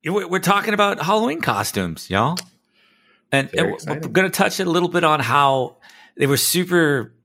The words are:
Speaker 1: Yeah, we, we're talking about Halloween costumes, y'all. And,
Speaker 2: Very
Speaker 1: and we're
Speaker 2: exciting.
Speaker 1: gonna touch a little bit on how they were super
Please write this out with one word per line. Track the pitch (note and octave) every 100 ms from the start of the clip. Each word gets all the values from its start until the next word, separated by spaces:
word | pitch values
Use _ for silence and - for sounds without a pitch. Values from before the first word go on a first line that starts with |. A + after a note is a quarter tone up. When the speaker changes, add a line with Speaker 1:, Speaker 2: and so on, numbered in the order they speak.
Speaker 1:
Yeah, | D3+
we, | G3+ F3+
we're | F#3
talking | F#3 G3+ G#3
about | G#3 G3+ G3
Halloween | D#3 G#3+ A#3 E4
costumes, | - G#2 G#2+ G#2 F2+ D#2+ -
y'all. | F#2+ B2 F3 - _ _ _ _ _ _ _ _
And, | C#3 C#3
Speaker 2:
Very | -
Speaker 1:
and | F3+
we're | -
Speaker 2:
exciting. | D3+ D3+ D3+
Speaker 1:
gonna | C#3+ F#3+
touch | - G3 -
a | F#3
little | E3 F3
bit | F3
on | E3 D3+
how | B2 C#3 C#3 C3+ A#2+ - - - - -
they | C#3
were | C#3
super | - F3 F3+ F3 D#3 C#3 G2+ _